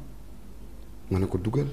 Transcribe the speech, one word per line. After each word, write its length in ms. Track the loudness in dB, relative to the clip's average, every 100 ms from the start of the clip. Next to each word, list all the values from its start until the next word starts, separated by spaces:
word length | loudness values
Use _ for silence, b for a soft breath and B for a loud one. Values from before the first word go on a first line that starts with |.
| -6 -10 -12 -12 -12 -12 -12 -12 -10 -10 2
Ma 80 | 4
ne 80 | 4
ko, 120 | 4
"Dugal. 280 | 4 4 2